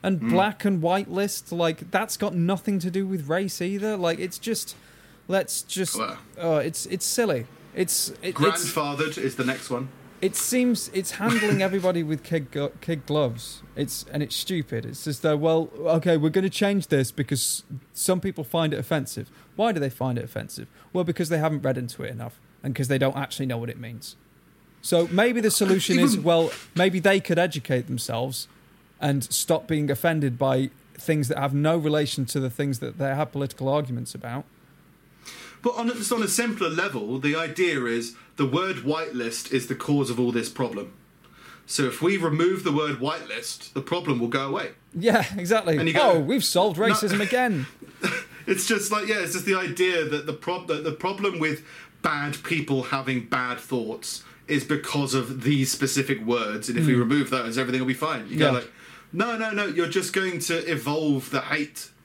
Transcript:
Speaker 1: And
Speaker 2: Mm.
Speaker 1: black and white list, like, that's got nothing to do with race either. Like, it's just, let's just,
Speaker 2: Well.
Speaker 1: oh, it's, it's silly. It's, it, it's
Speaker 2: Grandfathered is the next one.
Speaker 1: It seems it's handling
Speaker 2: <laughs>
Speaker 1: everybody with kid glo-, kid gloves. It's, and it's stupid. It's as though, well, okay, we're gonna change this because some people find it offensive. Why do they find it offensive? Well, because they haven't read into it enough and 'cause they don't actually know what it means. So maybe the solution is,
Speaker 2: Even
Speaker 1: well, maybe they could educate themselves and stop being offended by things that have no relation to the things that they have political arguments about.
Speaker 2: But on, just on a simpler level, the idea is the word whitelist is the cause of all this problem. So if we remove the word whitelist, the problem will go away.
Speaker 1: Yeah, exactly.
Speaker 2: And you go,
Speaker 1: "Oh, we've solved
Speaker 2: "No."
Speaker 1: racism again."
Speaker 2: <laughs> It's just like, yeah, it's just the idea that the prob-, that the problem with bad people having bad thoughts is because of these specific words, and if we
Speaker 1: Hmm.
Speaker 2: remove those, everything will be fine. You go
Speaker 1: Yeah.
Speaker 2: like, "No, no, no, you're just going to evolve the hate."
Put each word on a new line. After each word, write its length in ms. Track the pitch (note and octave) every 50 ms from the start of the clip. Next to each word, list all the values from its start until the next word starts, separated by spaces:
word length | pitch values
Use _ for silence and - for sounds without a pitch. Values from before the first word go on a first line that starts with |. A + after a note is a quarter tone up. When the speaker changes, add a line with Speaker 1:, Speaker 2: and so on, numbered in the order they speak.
| -
Speaker 1:
And 160 | F#3+ F#3+ D#3+
Speaker 2:
Mm. 80 | B2 A2+
Speaker 1:
black 340 | A#2 F#3 G3 G#3+ G#3 - -
and 160 | G3+ G3 E3+
white 280 | D#3 E3+ F3+ G3 G3+ -
list, 420 | E3+ F#3+ G3+ G3 - - - -
like, 380 | F3 E3+ E3+ E3 D#3+ - E3 -
that's 240 | - F#3+ A3 A3 -
got 180 | - G3+ G#3 F#3
nothing 420 | F3 E3+ F3 G3 F3 - A3 G3+ F#3+
to 120 | D#3+ F#3
do 160 | E3+ G3 G3
with 200 | F#3+ F#3+ F3 C#3+
race 340 | C#3 D#3+ F#3 G3+ F#3 - -
either. 360 | F3 F#3 G3+ G3+ G3+ A3 G#3+
Like, 220 | G3 F3 E3 E3 -
it's 180 | F3+ F3+ -
just, 380 | - - A3+ A3 - - - - - - - - - - - - - -
let's 360 | - F#3 G3 - - - - -
just, 340 | - - F#3 F#3 - -
Speaker 2:
Well. 200 | - - - - - - - -
Speaker 1:
oh, 200 | - E3+ E3 D#3
it's, 280 | D3+ B2+ E3 D#3+ - -
it's 180 | - F#3 F#3 -
silly. 420 | - - - A#3 G3+ D3+ B2 A#2+ - - - - - -
It's, 360 | - F#3 F3+ - - - -
it, 80 | - -
it's 160 | - F#3 - -
Speaker 2:
Grandfathered 760 | D3 - - F3+ E3 C#3 - D#3+ D3 C#3+ C#3+ C#3 D#3 D3 D3
is 180 | - - C3 -
the 80 | - B2
next 240 | B2+ C3+ C3+ - -
one. 200 | B2+ A#2+ C3 C3 - - - - - -
Speaker 1:
It 140 | F#3 F#3+ -
seems 540 | - - - B3 B3+ B3 B3 A#3 - - - -
it's 180 | F#3+ F#3 -
handling 500 | - - G3+ A3+ A#3 A3+ G#3+ G#3 G#3 G3
Speaker 2:
<laughs> 80 | F#3+ F#3
Speaker 1:
everybody 320 | F#3 G3 F3 F#3 F3+ E3+ D#3+
with 200 | D3+ D#3 C#3+ -
kid 280 | - F3 D#3+ C#3 -
glo-, 200 | - C#3+ C#3+ C#3+ - -
kid 240 | - - E3 C#3+ -
gloves. 560 | - D3 D3+ D3 B2 A#2 A#2 - - - - - - -
It's, 300 | - C#3+ - - - - -
and 100 | - D3 D3
it's 120 | - -
stupid. 500 | - - - F#3+ E3+ C3 - A#2 A2+ A#2
It's 220 | A#2 C3 - -
as 120 | D#3 C#3 -
though, 140 | - D#3+ D3+
well, 340 | D3 D3+ D#3+ D#3+ D#3+ D#3+ - - -
okay, 380 | D#3 E3 E3 E3 D3+ F3+ E3
we're 120 | D3+ D3 D#3+
gonna 200 | D#3 G3 F#3+ F#3+
change 380 | - - G#3 G3+ G3+ G3 -
this 240 | - D#3 C#3 C3 -
because 520 | - - C3+ - D3 B2 - - - - - - D3 C3 - _ -
some 280 | - - - F#3 F3+
people 220 | - G3 F#3 - D3
find 300 | - - E3 D#3+ D3+ D3
it 60 | -
offensive. 500 | B2+ - E3+ D3+ C3+ - - - - - - - - - -
Why 160 | - G#3+ A#3
do 80 | G#3 D#3+
they 100 | C#3+ C3+
find 280 | - - C3 C3 B2
it 60 | A#2 -
offensive? 440 | B2 - A2+ G#2+ - - - A2+ - - - - - -
Well, 100 | F3+ F3
because 260 | E3 - - F3+ D3+
they 80 | E3+ D#3
haven't 240 | D#3 D#3+ D#3 C#3+ C#3
read 140 | C3 C3+
into 260 | C3 B2 A#2+ - - C3
it 80 | A2+
enough 280 | A2+ A2+ A#2 A#2+ - - _ _ - - -
and 100 | C3+ B2
'cause 140 | - C3+
they 100 | B2 C#3+
don't 200 | C3 C3+ C3+ C3+
actually 280 | C#3 C#3 - - - C3+
know 100 | C3 B2
what 120 | A#2 A#2 A#2+
it 100 | A#2 A#2+
means. 360 | A#2+ A#2 A#2 A2 - - - _ _ _ _ - _ - _ _ _ _ _ -
So 260 | - - F3+ E3+ E3+ E3
maybe 300 | E3+ F#3+ A3 B3 A#3+ A#3
the 100 | G#3 G#3+
solution 480 | - - G#3 F#3+ F#3+ F#3+ - - - B3
is, 140 | C4 C#4 A3
Speaker 2:
Even 100 | E3+ D3
Speaker 1:
well, 280 | E3+ E3+ E3 E3 D#3+ - - - - -
maybe 240 | E3+ F3+ F#3+ F3 F#3
they 200 | E3 G3+ G3 G3+
could 180 | - - E3+ E3
educate 480 | F3 F3+ - D3 - - C3+ B2+ B2
themselves 600 | - B2+ A#2+ - - A#2 A2+ B2 C3+ B2+ - - - - - - _ - _ _ _ _ -
and 240 | D3+ C#3+ C#3 C#3 - -
stop 360 | - - - - E3 - -
being 240 | - D#3+ D3+ D3 C#3
offended 460 | A#2+ A2 - E3+ D#3+ D#3 C#3+ C3+ A#2+
by 320 | B2 C#3 C3+ C3 C3 C3+ B2+ - - - - -
things 300 | - - - D#3+ D3+ C#3
that 100 | B2 D3
have 160 | C3+ C#3 C#3 C3+
no 240 | C#3+ D3 D#3 E3
relation 480 | E3+ D3 D3+ D3+ D3+ D3+ C3+ - - C3
to 140 | - - D3
the 100 | C3 B2+
things 300 | A#2+ - C#3+ C#3+ C3 A#2
that 180 | - B2+ -
they 160 | - C#3 C3+ C3+
have 180 | C#3+ D#3 - -
political 340 | C#3 C#3 C3 - - C3
arguments 480 | C3+ C#3 D3+ D3 B2+ B2 A#2+ A#2+ - -
about. 300 | - - A#2 A#2+ C#3 - _ _ _ - - - - _ _ - _ _ _ - - - - - - - - - -
Speaker 2:
But 140 | - A#3+ -
on, 100 | - A#3 A#3
just 220 | A#3+ A3+ G#3 -
on 100 | A#3+ A3+
a 60 | G#3+
simpler 420 | G3 - - A#3 A#3 G#3 - F#3+ D#3+
level, 480 | D#3 E3+ F#3+ G3 C3+ A#2 G#2 G#2+ B2+ C3+
the 160 | C#3 D3 D3
idea 480 | D#3+ E3 D3+ D3+ F3 F#3 E3+ D#3 C3+ B2
is 280 | A#2 A#2 A#2+ A#2 A#2 - - - - _
the 80 | - D3
word 320 | C3 B2+ E3+ F#3 F#3+ F3+
whitelist 720 | C3 A#2 C#3 D3+ D#3+ E3 - B2 B2 A#2+ A#2 A#2 - - -
is 160 | C3+ B2 A#2
the 80 | - B2
cause 340 | - - - D3 C#3+ C3+ A#2
of 80 | A#2+ A#2
all 120 | B2+ A#2+
this 160 | A#2 A#2 A2 -
problem. 440 | - - C3 A#2 A#2 G2+ G2 - - - - _ _ _ - - - - - - - - -
So 200 | - - - C#3+
if 160 | B2 A#2+ -
we 160 | D#3 F3+ G3
remove 460 | F#3 E3 D#3+ D3 D#3 E3+ F3+ F#3+ F3+ -
the 80 | F3
word 260 | C#3+ D3+ D3+ D3 C#3 A#2
whitelist, 720 | B2+ D3 D#3+ E3 - - G#2+ A#2 A#2 - - - - - -
the 80 | C3+
problem 380 | C3+ - E3+ F3 D3+ D#3 C3+ A#2+
will 80 | A#2
go 200 | A#2+ B2+ C3+ C3+
away. 240 | C#3 - - - - - _ _ _ -
Speaker 1:
Yeah, 320 | E3 F#3 A3+ G3+ A3+ D3 - G3
exactly. 420 | G3+ F3+ F3 A3+ A3 G3 E3+ D#3+
Speaker 2:
And 100 | C#3+ E3
you 60 | E3 D#3+
go, 160 | - D4 A3+ F3+
Speaker 1:
"Oh, 60 | E3
we've 240 | C#3+ D3 B3 C4 -
solved 340 | - - F3+ G3 G#3+ E3 D#3+
Speaker 2:
"No." 60 | G#3+
Speaker 1:
racism 320 | A3+ G#3+ G#3+ G#3+ G3+ G3 G3+
again." 440 | G#3 F#3 B3 B3 B3+ A#3+ G3 C#3+ C3 - - - - - - -
Speaker 2:
<laughs> 100 | - - - - - - - - -
It's 200 | - F#3+ F#3+ -
just 240 | - A3+ G3+ G3 -
like, 160 | G#3 G#3 G3+
yeah, 140 | G#3 A3 G#3
it's 120 | F3 D#3+ -
just 120 | F3+ D3
the 80 | G#3 F#3+
idea 500 | F#3 F#3 D#3+ - F3 F#3 F#3 F3+ E3 D#3
that 200 | D3+ D3 D3 C#3+
the 60 | D3+ -
prob-, 340 | - - F3 F3+ F#3+ F#3
that 160 | - D#3 D3+ D#3
the 80 | D#3+
problem 480 | D3+ - - F#3 G3 F#3+ G3+ G3+ F3+ E3
with 240 | D#3 D#3 D3 D3+ - - - - - - - - -
bad 400 | E3 D3+ C#3+ C#3+ D3 C#3+ - -
people 400 | - E3+ D#3 C#3+ - C#3 C3 B2+
having 420 | - C#3 C3+ B2+ C3 C3 B2 A2+
bad 320 | - - B2+ B2 B2 B2
thoughts 640 | A#2 - - C3+ B2 A2+ G#2+ A2+ - - - - - - - - - -
is 160 | - D3+ C#3 C#3
because 520 | - D#3 C#3+ - - - D3 C#3 C3 B2+
of 260 | C3+ A#2+ - - C3
these 300 | A2 C3+ D3 C#3 C3+ C3
specific 520 | - - C#3+ C3 - C#3 C3+ - C3+ A2+ A2
words, 460 | A2+ A#2+ A#2+ A2 G#2 G#2+ G#2+ A2 B2+
and 80 | A#2+
if 80 | - D#3+
we 80 | D3+ B2
Speaker 1:
Hmm. 60 | B2
Speaker 2:
remove 320 | A#2+ A2+ C#3+ D3 C3+ -
those, 260 | C3+ B2+ A#2 A2+ A2+
everything 240 | C3 C3 B2 B2 B2+
will 60 | B2+
be 80 | C3 B2+
fine. 320 | B2+ D3+ D#3+ D3+ A#2+ A2 -
You 80 | -
go 80 | D#3 D#3
Speaker 1:
Yeah. 60 | C#3+ C3 B2
Speaker 2:
like, 120 | A#2 - - - - - - - - -
"No, 240 | - E3+ A3 A#3+ A3+
no, 140 | A3 A3+ A3
no, 160 | G#3 G3+ G#3
you're 220 | F#3 D3 E3+ E3+
just 260 | D3+ - F#3 F3 - -
going 240 | G3 F#3+ F#3 F3 D#3+
to 300 | - - E3 E3 - E3+
evolve 600 | D#3+ C3+ A2+ C#3+ D3 D#3+ D#3 D3+ C#3 C3 C3 -
the 100 | - C3
hate." 480 | - - D3 D#3 D3 D3+ - - - - _ _